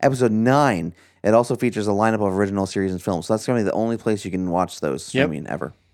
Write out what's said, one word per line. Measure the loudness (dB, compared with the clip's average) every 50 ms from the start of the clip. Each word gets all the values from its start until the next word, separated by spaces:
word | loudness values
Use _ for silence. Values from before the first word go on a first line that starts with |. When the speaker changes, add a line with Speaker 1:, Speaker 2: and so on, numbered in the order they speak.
Speaker 1:
Episode | 2 2 2 4 2 2 2
nine. | 4 4 4 4 4 4 4 2 0 -2 -6 -8 _ -20 _ _ _ 0
It | 4 4
also | 4 4 2 -2
features | -2 -2 -2 -2 0 0 0
a |
lineup | 2 2 2 2 2 2 0
of | 0 2
original | 0 0 0 0 -2 -2
series | -2 -2 -2 -2 -2 -4
and | -4
films. | -4 -2 -4 -2 -2 -2
So | -2
that's | -2 -2
gonna | -2 -2 0
be | 0
the | 0 0
only | 0 -2 -2 -2 -4
place | -2 -2 -2 -2 -4
you | -6
can | -6 -4 -4 -2
watch | 0 0 -2 -2 -4 -6
those | -6 -4 -4 -6 -8 -4 -2
Speaker 2:
Yep. | 0 0 0
Speaker 1:
streaming | -2 -6 -8 -8
ever. | -8 -8 -8 -10 -12 _ _ _